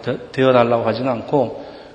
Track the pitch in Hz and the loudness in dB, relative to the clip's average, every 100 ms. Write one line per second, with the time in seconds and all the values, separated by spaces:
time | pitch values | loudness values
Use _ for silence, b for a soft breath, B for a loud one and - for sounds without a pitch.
0 | - 127 - - 131 127 120 117 110 117 | -8 -8 -6 2 4 6 4 2 0 -2
1 | 131 113 - 147 113 - B B B | -2 -4 -2 0 0 -4 B B B